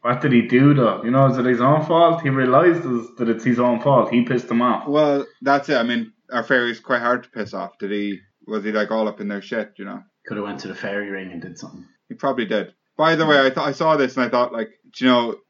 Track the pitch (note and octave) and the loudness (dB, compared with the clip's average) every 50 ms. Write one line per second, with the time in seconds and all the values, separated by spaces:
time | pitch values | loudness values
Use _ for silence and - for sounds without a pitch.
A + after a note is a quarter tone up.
0 | - A#2+ B2 C#3+ - D3+ B2 A#2+ A2 - B2 B2+ C#3 D3 C#3+ C#3 A#2+ G#2+ F#2+ - | -2 -2 -2 0 0 2 4 4 2 4 2 4 6 6 6 6 4 2 0 -2
1 | A2 A2+ B2+ C3+ C3+ C3 A#2+ B2+ A#2+ B2+ B2 A#2 B2 C3+ D3+ D#3 C#3+ - E3 E3 | -4 0 2 4 4 4 4 2 0 0 0 2 2 2 2 2 2 0 4 4
2 | E3+ E3 E3 E3 - C#3 C3 C3+ C3 B2+ B2+ C#3 E3+ F3+ E3 - - C3 B2 A#2 | 4 4 4 0 -2 -2 0 0 2 4 4 6 6 4 2 2 -2 -4 -4 -4
3 | A2+ - - - A#2+ A2+ A2+ A2 - B2 A#2+ A2+ B2 B2 A#2+ A2+ - C#3+ C#3 B2 | -6 -8 -8 -4 -2 -2 -2 -2 0 -2 0 2 2 0 0 0 0 2 2 2
4 | G#2+ - A#2 B2 A#2+ - C3+ A#2+ - - A#2 A#2 A#2+ B2+ A#2+ - - D3 C#3+ D3+ | 2 2 0 0 0 0 -2 -4 -2 -2 -2 0 0 0 0 -2 -4 -2 0 2
5 | D3+ D3 C#3+ C#3 C3+ - _ _ B2+ C#3 C#3 C#3+ C#3+ - D3 B2 A#2 A#2+ A#2+ A#2 | 2 2 0 -2 -4 -8 _ _ 0 0 0 2 2 0 0 0 0 0 -2 -4
6 | A2+ A2 _ _ _ _ B2+ A#2+ A2+ - C3+ B2+ A#2+ A#2+ A2+ A2 _ - B2+ A#2+ | -4 -8 _ _ _ _ -6 -6 0 2 2 2 2 0 -4 -8 _ -4 -4 -2
7 | A#2 A#2+ B2 B2 A2 _ _ A#2 G#2 A2 - F#2+ F2+ - _ _ G#2 G2 G#2 G#2 | 0 -2 -2 -2 -4 _ _ -10 -10 -8 -8 -10 -10 -10 _ _ -8 -6 -6 -6
8 | G2+ G2+ G2 F2 _ _ _ _ _ - G#2+ G#2+ G2 G#2+ G#2 G#2+ G#2 - A2 A2 | -6 -6 -8 -10 _ _ _ _ _ -8 -8 -6 -6 -4 -2 -2 -2 -2 -2 -2
9 | A2 G#2+ G#2 - G#2 G2+ G2+ G2+ G2 - B2 A2+ G#2+ - _ - G2 G2+ G2+ - | -2 -4 -4 -8 -10 -8 -8 -10 -10 -8 -8 -8 -8 -8 _ -16 -16 -14 -14 -16
10 | _ _ _ _ _ - A2 G#2 G2+ G2+ F#2+ - - G2 F#2+ - - G2+ G2+ G2+ | _ _ _ _ _ -12 -10 -8 -8 -8 -10 -12 -12 -14 -14 -10 -10 -8 -8 -8
11 | G2+ G2+ G2 F#2+ F#2+ F#2 F2 E2+ E2+ F2+ E2 - - - - - - _ _ _ | -8 -8 -10 -12 -12 -12 -14 -14 -14 -16 -16 -18 -18 -20 -18 -20 -20 _ _ _
12 | _ _ A#2+ - - C#3 B2+ B2 A2+ F#2+ A2 G#2 F#2 - _ _ _ _ _ - | _ _ -14 -6 -4 -4 -2 -2 -4 -2 -4 -4 -4 -6 _ _ _ _ _ 0
13 | D#3 D#3+ D#3+ D#3 D#3+ D#3 D3 C#3 C3+ C3+ C3 E3 C#3+ D3 C#3 - E3+ D#3+ D#3 D3 | 2 2 2 2 2 4 4 4 4 2 0 0 -4 -4 -4 -2 0 2 2 2
14 | C3+ B2 B2+ C3+ B2 A2+ B2 A#2+ B2 A#2+ A#2 A#2 A2 - _ _ _ _ _ - | 2 -2 0 -4 -2 0 0 0 0 0 -2 -8 -8 -8 _ _ _ _ _ 0
15 | B2+ B2+ B2+ A#2+ A#2+ A#2 G#2 - _ _ | 2 4 4 4 2 0 -6 -10 _ _